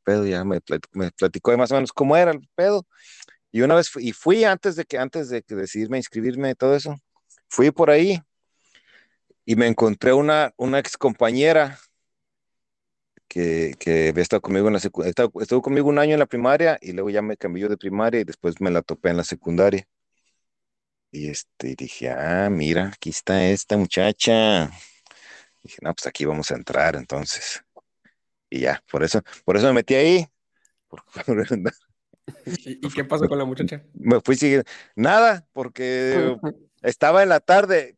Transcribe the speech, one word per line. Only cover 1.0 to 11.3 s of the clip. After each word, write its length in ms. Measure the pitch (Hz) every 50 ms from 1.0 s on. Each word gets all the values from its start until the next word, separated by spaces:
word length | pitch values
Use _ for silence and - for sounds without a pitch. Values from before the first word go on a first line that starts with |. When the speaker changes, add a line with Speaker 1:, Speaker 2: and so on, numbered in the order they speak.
| 92 87
Speaker 1:
platicó 380 | - - 95 90 - 92 - 120
de 40 | 120
más 140 | 120 127 117
o 20 | 135
menos 180 | 135 131 123
cómo 240 | - - 143 139 151
era 160 | 170 180 170
el 80 | 156 139 - _ _
pedo. 320 | - 175 202 208 196 180 _ _ _ _ - - - - _ _ _ _ _
Y 100 | - 113
una 120 | 123 139 160
vez 140 | 170 160 -
fui, 180 | - 135 120 120
y 40 |
fui 320 | 107 - - 165 185 226 220
antes 320 | 208 190 180 - 202 165
de 80 | 160 165
que, 120 | - - -
antes 320 | - 131 - 165 147 123
de 120 | 123 113
que 120 | - _ 113
decidirme 420 | 98 95 92 - 107 110 107 131 131
a 20 |
inscribirme 500 | 120 - - 113 110 127 123 131 139 135
y 20 | 127
todo 200 | - 131 135 139
eso, 200 | 143 139 151 147 143 _ _ _ _ _ _ _ _ _ _
fui 220 | - - 131 151
por 180 | 147 - 170 151
ahí 300 | 147 151 170 196 196 170 151 _ _ _ _ _ _ _ _ _ _ _ _ _ _ _ _ _ _ _ _ _ _ _ _
y 120 | - 113
me 100 | 110 120
encontré 460 | 117 113 - 117 110 104 - - 127
una, 400 | 131 139 147 151 151 151 151 123 -
una 220 | - 123 127 135 139
excompañera 1000 | 135 - - - - 131 110 - 123 113